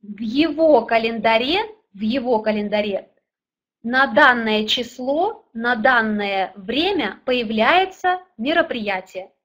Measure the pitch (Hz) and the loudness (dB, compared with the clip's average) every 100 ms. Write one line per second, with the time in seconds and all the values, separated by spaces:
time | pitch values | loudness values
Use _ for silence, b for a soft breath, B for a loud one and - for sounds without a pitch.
0 | 202 196 226 269 320 294 320 269 220 233 | -16 -8 -4 0 0 2 6 4 4 0
1 | 226 233 220 226 254 370 440 - _ 196 | 0 0 2 2 2 -2 -4 -10 _ -6
2 | 214 262 240 226 214 214 208 208 208 196 | -2 -2 0 0 0 -2 -2 -2 -2 -6
3 | - _ _ _ _ _ _ _ 226 262 | -8 _ _ _ _ _ _ _ -4 0
4 | 269 220 285 240 226 214 214 - 240 - | 2 4 4 4 0 -2 -2 -4 -6 -8
5 | 254 294 392 453 _ 226 233 240 240 240 | -4 0 -2 -4 _ -6 -2 2 2 2
6 | 220 208 202 196 185 - 190 254 349 381 | 0 -2 -2 -2 -4 -8 -6 -2 0 -2
7 | 214 - - 254 220 220 233 349 381 - | -4 -6 -4 -2 -2 2 4 4 2 -2
8 | 359 370 370 - 247 339 330 240 202 190 | -2 -2 -6 -8 -2 0 0 -4 -4 -6
9 | 185 185 190 _ | -8 -16 -16 _